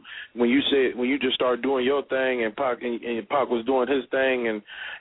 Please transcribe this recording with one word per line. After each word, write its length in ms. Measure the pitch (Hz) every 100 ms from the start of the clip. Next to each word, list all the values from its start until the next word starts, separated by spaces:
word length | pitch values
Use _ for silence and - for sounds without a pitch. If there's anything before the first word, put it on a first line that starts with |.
| - - -
when 160 | 117 120
you 120 | 135 127
said, 260 | 139 127 113
when 120 | 123
you 100 | 139
just 160 | 127 -
started 260 | 127 123
doing 240 | 131 135 123
your 160 | 143 127
thing 380 | 131 131 123 110
and 100 | 104
Pac, 260 | 135 120
and, 180 | 120 113
and 240 | 120 113 104
Pac 200 | 143 120
was 160 | 120 113
doing 240 | 131 120
his 160 | 139 120
thing, 380 | 135 135 127 117
and, 140 | 107 - - - -